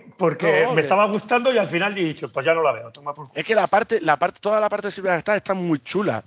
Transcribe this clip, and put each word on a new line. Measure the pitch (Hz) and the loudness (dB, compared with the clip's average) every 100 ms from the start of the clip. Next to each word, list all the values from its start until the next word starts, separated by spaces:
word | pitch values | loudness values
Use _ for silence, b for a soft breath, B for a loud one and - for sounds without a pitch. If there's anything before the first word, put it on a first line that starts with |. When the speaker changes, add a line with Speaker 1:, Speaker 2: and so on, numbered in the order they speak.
| - - | -18 -2
Speaker 1:
porque | 170 143 170 151 | 0 2 2 2
Speaker 2:
no, | 160 | 2
Speaker 1:
me | 156 | 2
Speaker 2:
que | |
Speaker 1:
estaba | 143 196 208 | 2 2 2
gustando | 208 - 240 262 | 0 0 0 2
y | 233 | 0
al | 160 | 0
final | 170 202 196 | -2 -2 -2
he | |
dicho, | 165 147 131 | -4 -4 -8
"Pues | 135 147 | -2 0
ya | |
no | 165 | 2
la | 151 | 0
veo, | 113 - | -2 -8
toma | - 147 | -14 -12
por | 143 139 | -12 -10
culo". | 147 | -8
Speaker 2:
Es | 160 | 0
que | 214 | 0
la | 180 | 2
parte, | 202 226 226 | 2 0 0
la | 160 147 | 0 0
parte, | 180 - | 0 -4
toda | 208 214 | -2 0
la | 208 | 0
parte | 208 202 | -4 -8
de | |
Silvia | 185 190 | -6 -2
Gastar | 170 202 208 | -2 0 -2
está | - | -2
muy | 190 175 147 | -4 -2 -4
chula, | - 190 185 113 | -2 -4 -2 -4